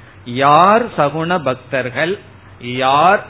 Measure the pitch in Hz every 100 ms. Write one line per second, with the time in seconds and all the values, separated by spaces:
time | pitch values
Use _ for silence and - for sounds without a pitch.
0 | - - - 120 139 151 185 220 233 -
1 | 143 156 165 180 131 127 - 135 127 120
2 | 165 202 - - - - 120 127 131 143
3 | 170 214